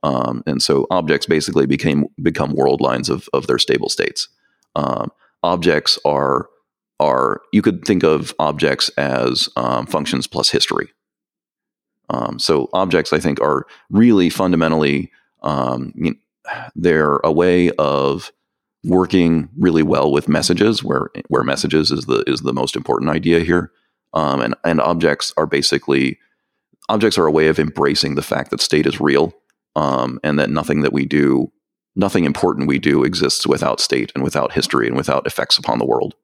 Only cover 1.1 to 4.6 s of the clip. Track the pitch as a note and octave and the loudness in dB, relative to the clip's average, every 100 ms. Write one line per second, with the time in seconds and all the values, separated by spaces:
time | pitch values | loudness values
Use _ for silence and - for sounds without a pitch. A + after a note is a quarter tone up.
1.1 | D2 - D#2+ D2 C2+ C2+ C#2+ D#2+ D2 D2 | -2 0 -2 0 0 0 0 0 0 -2
2.1 | - F2 D2+ C#2+ C#2+ C2+ C2+ C2+ B1 - | -2 -4 -2 -4 0 2 2 0 -2 -2
3.1 | - - C#2 - B1+ - - - - - | -6 -2 -4 0 -2 0 0 -2 -4 -4
4.1 | - - _ _ _ | -4 -10 _ _ _